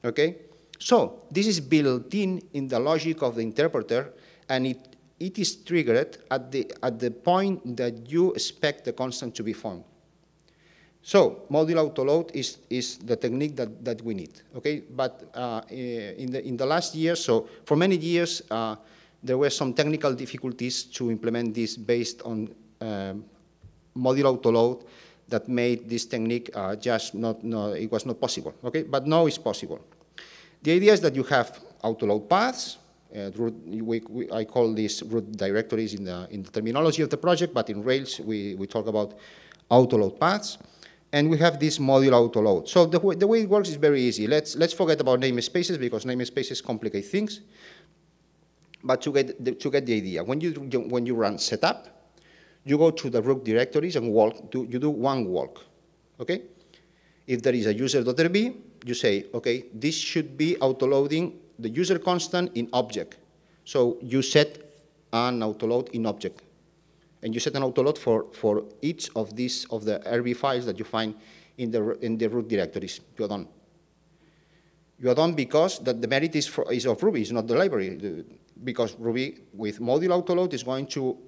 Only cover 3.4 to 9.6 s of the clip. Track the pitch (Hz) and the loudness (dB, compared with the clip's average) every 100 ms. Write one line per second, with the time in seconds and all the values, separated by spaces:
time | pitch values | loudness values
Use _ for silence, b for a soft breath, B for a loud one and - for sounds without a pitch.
3.4 | 113 107 160 147 107 117 139 - B B | -4 0 0 0 0 -2 -2 -12 B B
4.4 | B 131 131 123 - _ _ - 180 190 | B -2 -2 -4 -10 _ _ -10 -8 -4
5.4 | 196 - - 170 131 117 151 - - 131 | -4 -4 -2 0 2 2 0 -8 -4 -4
6.4 | 123 135 - - 127 113 123 113 - 185 | -4 -6 -6 -4 -4 -2 -4 -2 2 2
7.4 | 196 185 123 120 123 117 117 160 185 - | 2 -2 -6 -4 -4 -6 -4 2 2 0
8.4 | - - 151 147 - 117 127 123 123 - | -6 -2 -2 -2 -6 -4 -4 -6 -10 -6
9.4 | 110 107 | -6 -6